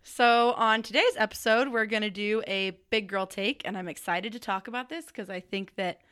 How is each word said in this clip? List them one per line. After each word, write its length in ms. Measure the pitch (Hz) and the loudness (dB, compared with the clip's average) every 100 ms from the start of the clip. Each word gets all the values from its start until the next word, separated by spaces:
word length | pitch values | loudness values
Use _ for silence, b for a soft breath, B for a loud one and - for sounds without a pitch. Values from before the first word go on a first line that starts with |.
So 480 | - - 240 233 240 240 | -8 2 6 6 4 4
on 280 | 220 220 | 4 2
today's 320 | 220 233 480 - | 2 2 4 2
episode, 520 | 214 - 233 226 269 | 0 0 2 2 2
we're 180 | 233 220 | 0 0
gonna 240 | 220 214 | 0 -2
do 320 | 190 208 220 214 | -2 0 0 0
a 320 | 196 190 185 _ | -2 -2 -6 _
big 160 | 220 196 | -2 0
girl 180 | 196 190 | -2 -4
take, 380 | - 202 285 - | -2 -2 -2 -6
and 100 | 190 | -6
I'm 120 | 175 | -8
excited 440 | - - 175 208 | -8 -4 -4 -4
to 60 | 233 | -8
talk 280 | - 190 214 | -6 -6 -6
about 220 | 240 247 | -10 -8
this 200 | 330 320 | -10 -12
'cause 200 | - 196 | -12 -10
I 80 | 185 | -10
think 340 | - 196 190 - | -8 -8 -8 -6
that 240 | 185 - b | -6 -6 b